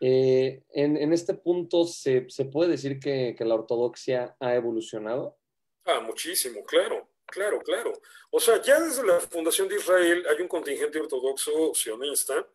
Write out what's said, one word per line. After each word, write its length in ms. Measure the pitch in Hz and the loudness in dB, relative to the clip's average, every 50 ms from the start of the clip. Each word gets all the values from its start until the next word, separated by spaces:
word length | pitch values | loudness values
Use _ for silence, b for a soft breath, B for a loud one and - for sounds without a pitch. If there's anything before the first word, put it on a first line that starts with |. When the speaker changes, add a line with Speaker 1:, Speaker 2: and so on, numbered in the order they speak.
Speaker 1:
Eh, 640 | 131 131 131 131 131 131 131 131 131 135 135 131 _ _ | 2 4 4 4 6 6 6 4 4 2 -2 -6 _ _
en, 260 | - - 143 147 151 | -2 0 2 2 2
en 160 | 151 147 151 165 | 2 2 2 2
este 220 | 165 170 - 180 | 2 2 -2 -4
punto, 500 | - - 170 175 180 170 170 - 170 170 | -2 0 0 0 0 0 0 2 2 2
¿se, 400 | 170 - - - 139 131 127 131 - | 2 -2 -4 0 2 2 2 0 -2
se 160 | - - 135 | -4 -6 -6
puede 240 | 135 135 151 170 175 | -4 0 0 2 2
decir 280 | 160 135 135 139 139 135 | 0 0 -4 -6 -8 -6
que, 360 | 135 151 139 135 127 120 107 | -4 -4 -2 -2 -2 -4 -4
que 80 | - 117 | -4 -2
la 100 | 113 113 | 0 0
ortodoxia 800 | 110 113 - 120 117 120 120 120 - - - 131 123 123 - - - | 0 0 -2 -2 0 0 -2 -2 -6 -4 -2 -2 -2 -2 -6 -8 -6
ha 140 | 131 123 123 | -2 0 0
evolucionado? 840 | 123 117 117 113 113 110 - - 110 107 107 117 139 175 190 - _ _ _ _ _ _ _ _ _ _ | 0 0 -2 -4 -4 -6 -8 -8 -8 -6 -6 -4 -4 -6 -8 -12 _ _ _ _ _ _ _ _ _ _
Speaker 2:
Ah, 160 | - 156 123 | -2 -2 -2
muchísimo, 640 | 113 113 - - - 160 175 165 - 123 113 104 95 | -4 -6 -10 -10 -8 -6 -4 -4 -4 -6 -8 -12 -8
claro, 460 | - 147 165 196 - 131 104 - _ _ _ _ | -2 0 0 2 0 -2 -8 -8 _ _ _ _
claro, 340 | - - 175 202 208 165 117 | -12 -8 -4 -2 -2 -2 -2
claro. 320 | - 147 170 220 233 131 101 B B B B B B B | -2 -2 -4 -4 -4 -4 -8 B B B B B B B
O 100 | - 233 | -2 2
sea, 200 | - 233 226 226 | 4 4 4 4
ya 180 | 226 247 277 311 | 6 6 4 6
desde 260 | 330 320 269 277 254 | 4 2 -2 0 2
la 140 | 196 175 170 | 4 2 2
fundación 480 | - - - 170 160 165 156 196 190 190 | 2 -2 -4 -4 -2 0 0 0 0 -2
de 80 | 202 | -2
Israel 500 | 202 - 190 185 180 175 170 175 175 175 147 | -2 0 2 4 4 6 4 2 2 0 0
hay 140 | 151 151 180 | 0 0 -2
un 60 | 170 | -2
contingente 520 | - 165 - 143 139 117 143 147 151 156 | -4 -6 -6 -6 -6 -4 -4 -4 -4 -4
ortodoxo 720 | 151 131 139 127 123 135 135 - - 151 151 156 160 147 120 | -6 -4 -4 -2 -2 -2 -2 -2 -4 -2 0 0 0 0 0
sionista, 720 | - - 113 110 117 135 147 135 - - - 135 135 131 - | -2 -4 -4 -6 -6 -6 -4 -2 -2 -2 -2 -2 -4 -4 -6